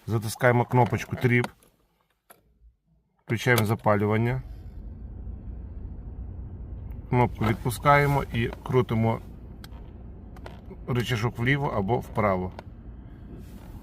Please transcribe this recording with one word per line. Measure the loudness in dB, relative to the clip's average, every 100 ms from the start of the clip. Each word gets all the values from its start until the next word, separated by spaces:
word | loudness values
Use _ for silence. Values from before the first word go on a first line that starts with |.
| -2
Затискаємо | -2 -2 2 6 6 6
кнопочку | 4 4 2 -2 0
"Тріп", | 4 4 2 -6 _ _ _ _ _ _ _ -20 _ _ -20 _ _ _ _ _ -6
включаємо | 0 4 4 4
запалювання, | 2 4 4 4 4 2 0 -6 -12 -14 -12 -12 -12 -12 -10 -10 -10 -10 -10 -12 -12 -10 -10 -10 -10 -10 -10 -10 -10 -10 -10 -10 -10 0
кнопку | 4 4 2 0
відпускаємо | 0 -2 2 6 8 6 2 0
і | -2 -2 -4
крутимо | 2 2 4 2 2 0 -6 -16 -16 -16 -14 -14 -14 -16 -16 -16 -16 -14 -14 -14 -14 -12 -2
рычажок | -2 0 0 0 0
вліво | 2 2 2 0
або | 0 0
вправо. | 0 0 2 2 -2 -6 -14 -16 -16 -16 -16 -16 -14 -14 -14 -16 -14 -14